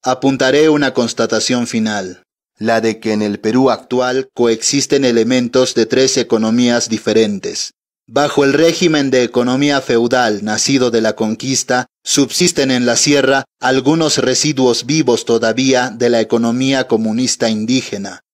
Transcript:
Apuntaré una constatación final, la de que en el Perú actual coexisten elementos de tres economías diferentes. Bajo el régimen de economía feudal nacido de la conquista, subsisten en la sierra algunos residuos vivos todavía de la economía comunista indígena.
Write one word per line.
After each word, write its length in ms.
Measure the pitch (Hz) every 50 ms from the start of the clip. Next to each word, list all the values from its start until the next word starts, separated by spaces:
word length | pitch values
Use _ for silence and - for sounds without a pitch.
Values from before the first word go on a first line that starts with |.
Apuntaré 680 | _ 131 127 127 - 135 135 123 135 131 131 147 156 160
una 220 | 151 147 147 131 -
constatación 720 | - 120 113 - - 117 113 - 110 - - 127 123 120 117
final, 560 | - 113 110 110 107 104 95 92 90 - _ _ _ _ _ _ _ _
la 240 | 107 113 113 113
de 180 | 113 113 107 110
que 140 | - 113 107
en 80 | 107
el 180 | 107 104 104 101
Perú 300 | - 110 110 127 131 131
actual 600 | 113 - - _ 127 123 123 127 127 135 131 - _
coexisten 720 | - 120 117 113 110 - - - 139 131 - 147 139 135
elementos 720 | 127 120 117 110 113 131 127 123 117 - 127 127 123 -
de 100 | - 113
tres 320 | 110 - 127 131 131 - 139
economías 720 | 117 - 113 110 113 110 113 120 123 120 120 120 110 -
diferentes. 840 | 113 104 - - 107 110 113 104 104 95 - - - - - - _ _ _ _ _ _ _ _
Bajo 360 | 113 135 147 143 - - 143
el 100 | 139 139
régimen 560 | 147 160 165 165 - 180 170 156 151 139 135
de 140 | 127 127 123
economía 580 | 117 - 127 120 123 127 131 143 147 143 139
feudal 600 | 135 - 127 117 117 120 123 127 123 113 104 101 104
nacido 480 | 107 107 110 - - 139 135 127 123
de 100 | 113 113
la 140 | 110 110 107
conquista, 720 | - 113 110 113 - - 131 135 127 - - 127 123 123 _ _ _ _
subsisten 680 | - - 143 139 120 - - 180 175 - - 139 131
en 160 | 127 123 123
la 120 | 120 117 113
sierra 480 | - 147 147 139 131 131 135 135 131 _ _ _
algunos 600 | - 127 131 135 127 139 156 165 160 147 - -
residuos 680 | 127 127 - - - 151 151 131 131 123 117 120 -
vivos 400 | 123 151 160 151 127 120 117 -
todavía 640 | - 117 113 113 113 113 123 131 135 131 123 123 127
de 200 | 107 117 123 120
la 120 | 120 113
economía 680 | 113 - - 113 117 117 117 123 131 135 139 131 127 -
comunista 600 | 117 107 113 110 107 117 127 123 - - - 113
indígena. 720 | 110 107 107 110 127 131 120 - - 101 98 - - - _ _